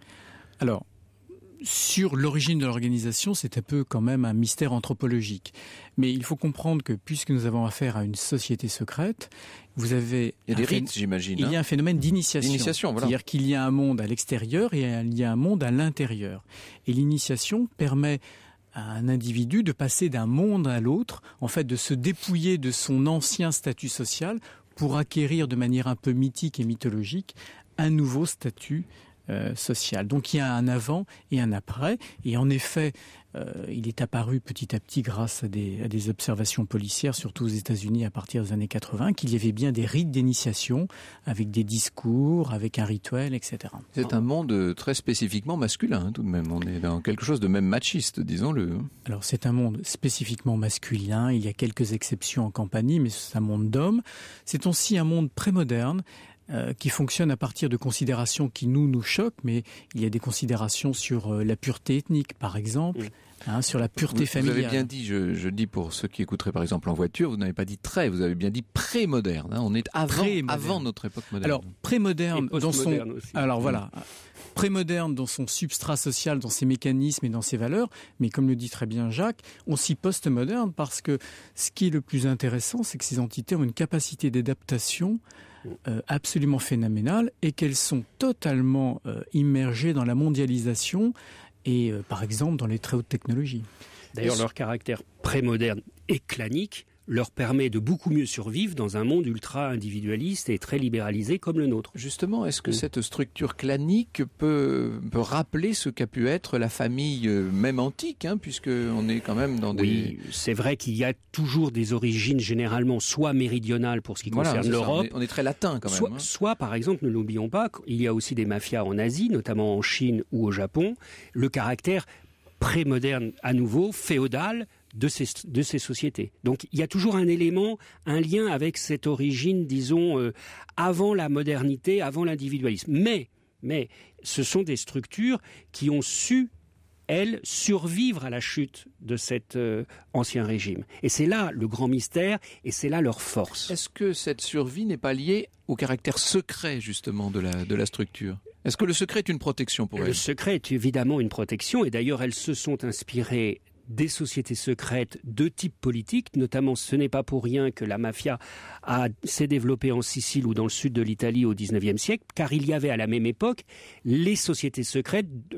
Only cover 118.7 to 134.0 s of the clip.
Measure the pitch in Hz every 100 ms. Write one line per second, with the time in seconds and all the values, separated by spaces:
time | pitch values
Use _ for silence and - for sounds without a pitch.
118.7 | 117 98 101 113 139 226 190 113 107 107
119.7 | 101 - - 127 113 - 120 110 98 95
120.7 | 156 190 240 - - - 123 131 131 131
121.7 | 127 - 190 - - - _ - - -
122.7 | 165 143 127 135 131 113 - 127 127 120
123.7 | 127 196 - - 143 135 127 190 233 220
124.7 | _ _ 107 143 - 131 - 185 127 147
125.7 | 143 - 127 147 - 101 _ 123 131 -
126.7 | 151 165 196 214 190 175 170 165 180 214
127.7 | 220 - - - 156 160 202 220 139 160
128.7 | - - 147 151 135 143 131 160 185 156
129.7 | 135 127 165 175 139 120 - - - -
130.7 | - 180 175 202 202 151 143 147 143 139
131.7 | 131 - 196 143 143 170 147 139 139 127
132.7 | 101 - 147 220 208 123 _ _ _ 127
133.7 | 151 117 -